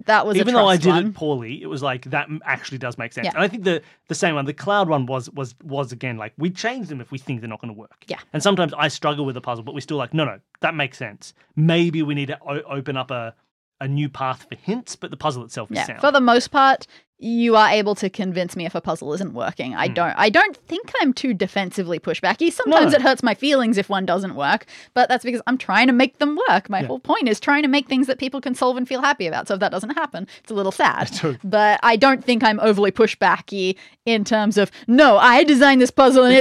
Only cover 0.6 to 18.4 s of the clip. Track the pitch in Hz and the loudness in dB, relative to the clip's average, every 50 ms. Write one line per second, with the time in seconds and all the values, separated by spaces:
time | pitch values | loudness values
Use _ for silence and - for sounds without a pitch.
0.6 | 208 196 185 170 147 185 175 170 190 214 196 - 160 151 143 127 117 110 135 160 | 4 4 4 4 4 2 2 2 0 -2 -6 -6 -4 -4 -4 -4 -6 -10 -12 -12
1.6 | 156 160 156 135 139 139 127 127 127 135 147 147 147 147 151 156 - - 135 127 | -12 -10 -8 -6 -4 -6 -6 -6 -8 -6 -6 -6 -6 -6 -10 -10 -6 -6 -6 -6
2.6 | - - 139 127 131 123 113 - 117 117 - 127 117 175 - 156 190 196 196 233 | -8 -12 -12 -10 -10 -10 -10 -10 -12 -10 -8 -8 -6 -4 -2 -2 -2 -2 -4 -4
3.6 | 180 190 170 151 - _ _ _ _ - 160 - 202 175 156 147 139 139 147 - | -4 -2 -2 -4 -6 _ _ _ _ -10 -6 -2 -2 -2 -2 -2 -4 -6 -8 -8
4.6 | - - 202 208 190 165 156 139 127 120 135 131 120 151 - 139 139 113 - _ | -4 -2 0 0 2 2 0 -2 -2 -4 -6 -8 -8 -10 -12 -12 -12 -12 -12 _
5.6 | - 156 139 139 139 117 123 113 131 127 117 110 107 113 _ - 151 185 185 - | -14 -10 -8 -8 -8 -8 -10 -12 -10 -10 -10 -10 -12 -14 _ -6 -6 -6 -6 -4
6.6 | - 226 254 262 208 147 151 127 117 - 139 135 - - 135 113 113 117 110 107 | -6 -6 -6 -8 -10 -12 -12 -14 -14 -14 -14 -14 -10 -8 -10 -8 -8 -12 -14 -12
7.6 | - 117 107 104 110 - _ _ _ - 170 - - _ - 151 147 202 202 185 | -14 -14 -14 -16 -20 -20 _ _ _ -14 -14 -14 -12 _ -6 0 2 2 2 2
8.6 | 175 147 143 143 151 151 - - - 151 147 143 147 135 127 127 - 127 120 113 | 0 -2 -2 -2 -2 -2 -2 -2 -4 -4 -2 -2 -4 -6 -6 -8 -8 -8 -8 -8
9.6 | 110 139 143 143 127 - 156 143 123 127 - 160 151 123 98 98 _ _ _ - | -10 -12 -12 -12 -10 -8 -6 -6 -6 -4 -4 -4 -4 -4 -6 -12 _ _ _ -4
10.6 | - 160 165 151 143 127 - - 127 107 104 - - - _ _ _ _ - 151 | -4 -4 -2 -2 -6 -6 -6 -12 -14 -14 -16 -18 -20 -20 _ _ _ _ -2 0
11.6 | 156 165 165 170 170 170 151 165 156 143 147 143 143 131 147 - - 143 143 151 | 2 2 4 2 2 0 0 -2 -4 -4 -4 -6 -6 -8 -10 -12 -10 -10 -10 -10
12.6 | 147 - 139 139 131 147 135 131 127 131 135 120 117 113 - _ _ _ _ _ | -10 -10 -10 -10 -8 -8 -8 -8 -8 -8 -8 -10 -10 -12 -14 _ _ _ _ _
13.6 | _ _ _ - 135 135 143 147 147 139 143 - 135 131 127 - - - 120 - | _ _ _ -12 -8 -6 -4 -4 -4 -4 -6 -6 -6 -6 -6 -8 -12 -20 -18 -12
14.6 | - 175 214 254 240 - - - - - 160 147 147 156 131 123 117 110 - 127 | -8 -6 -6 -6 -8 -14 -16 -16 -14 -16 -12 -6 -6 -6 -6 -6 -12 -12 -12 -14
15.6 | 107 - - - - - 117 113 - 285 277 277 254 240 233 240 - - - 285 | -12 -8 -8 -8 -6 -8 -6 -2 0 2 2 4 4 4 4 2 2 0 2 2
16.6 | 269 269 269 - - _ _ - _ _ _ - - 226 233 233 233 233 226 220 | 4 4 4 2 -2 _ _ -20 _ _ _ -12 -8 -6 -2 0 2 4 6 6
17.6 | 214 202 208 214 202 208 202 - 202 190 - - 196 190 175 185 | 6 6 4 2 0 0 -2 -2 -4 -6 -4 -6 -6 -6 -4 -4